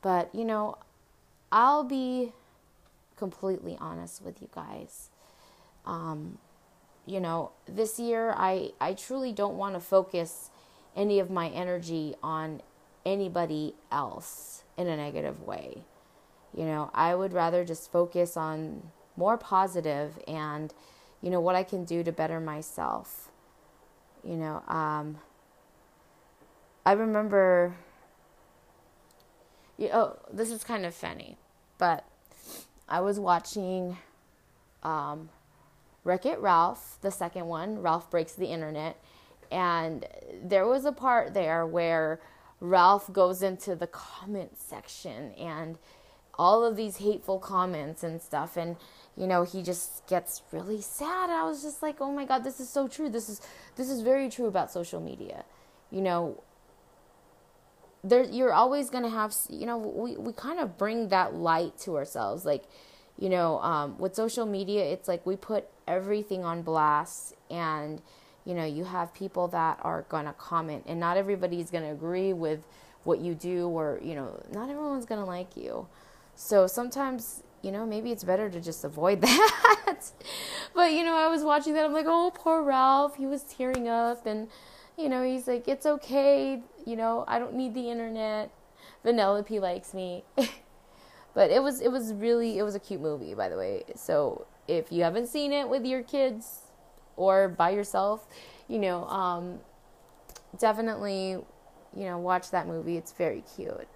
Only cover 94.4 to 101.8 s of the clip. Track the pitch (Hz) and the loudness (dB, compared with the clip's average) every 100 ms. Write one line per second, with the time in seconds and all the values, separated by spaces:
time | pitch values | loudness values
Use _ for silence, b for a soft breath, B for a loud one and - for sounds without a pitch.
94.4 | - - - 165 160 170 170 196 240 302 | -12 -18 -2 -2 0 2 2 2 -2 -2
95.4 | 285 285 277 269 247 262 247 277 262 220 | 0 0 0 0 0 -4 -2 2 2 0
96.4 | - - - - - - - - 190 190 | -12 -16 -18 -20 -20 -20 -20 2 6 6
97.4 | 196 170 175 202 202 196 196 220 - B | 6 4 2 2 0 0 2 0 -6 B
98.4 | B B B 226 196 180 - 196 180 175 | B B B -2 0 0 -4 -2 0 -2
99.4 | 180 175 - - - - - - - - | -6 -12 -18 -20 -20 -20 -20 -20 -20 -20
100.4 | - 185 226 214 226 214 202 196 190 185 | -20 0 2 2 -2 -2 -4 -4 -4 -6
101.4 | - - - - | -10 -20 -20 -20